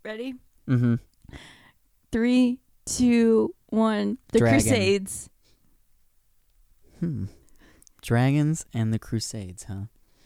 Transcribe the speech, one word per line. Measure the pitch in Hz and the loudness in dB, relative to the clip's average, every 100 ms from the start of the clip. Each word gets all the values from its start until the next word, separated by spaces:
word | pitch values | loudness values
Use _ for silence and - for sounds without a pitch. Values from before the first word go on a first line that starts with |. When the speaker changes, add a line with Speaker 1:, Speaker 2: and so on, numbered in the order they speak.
| 214 | -14
Speaker 1:
ready? | 220 254 254 _ _ - | -10 -10 -12 _ _ -2
Speaker 2:
Mm-hmm. | 123 120 117 - _ - - - - _ _ _ _ - | 0 2 -2 -6 _ -20 -20 -20 -20 _ _ _ _ -8
Speaker 1:
Three, | 233 233 254 247 254 _ _ - | -2 2 2 2 -2 _ _ -8
two, | - 247 233 226 220 220 - - | 0 2 4 4 4 2 -4 -4
one. | 214 220 208 208 233 - | 0 0 0 -4 -6 -2
The | 226 | 2
Speaker 2:
Dragon. | - - | 4 4
Speaker 1:
Crusades. | - 240 190 202 196 - - _ _ _ _ _ _ _ _ _ _ _ _ _ _ _ _ - | 4 2 2 0 -2 -14 -16 _ _ _ _ _ _ _ _ _ _ _ _ _ _ _ _ -10
Speaker 2:
Hmm. | 170 120 95 - _ - - _ _ _ | -8 -8 -10 -14 _ -20 -20 _ _ _
Dragons | - 117 131 147 151 160 - | -2 2 2 2 0 -2 -6
and | 113 110 | -4 -2
the | 110 | -4
Crusades, | - 113 - 110 92 90 - | -4 -8 -6 -12 -14 -16 -14
huh? | 98 104 _ _ _ | -12 -12 _ _ _